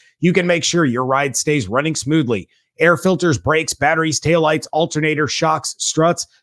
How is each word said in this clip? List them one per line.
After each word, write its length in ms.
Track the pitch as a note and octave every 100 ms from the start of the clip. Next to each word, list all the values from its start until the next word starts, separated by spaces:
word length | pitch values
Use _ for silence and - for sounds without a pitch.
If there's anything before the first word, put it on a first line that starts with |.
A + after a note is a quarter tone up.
| _ -
you 140 | E3+
can 120 | F3+
make 200 | F3+ E3+
sure 200 | - E3+
your 200 | D3 A#2 B2+
ride 300 | C3+ C#3+ -
stays 320 | D#3 D3+ F#2+
running 260 | B2 D#3
smoothly. 540 | D3+ B2+ D#3+ B2 G#2 - _ _ -
Air 160 | E3 E3+
filters, 420 | F#3 F3+ F3 B2+
brakes, 340 | C#3+ D#3 D#3+
batteries, 460 | - D3 D#3+ D#3+ C#3+
taillights, 480 | D3+ E3 D#3 D#3 -
alternators, 560 | D#3 E3+ D3+ D#3 D3+ C#3+
shocks, 460 | - D#3+ D#3 - -
struts, 480 | - D3+ E3 E3 - _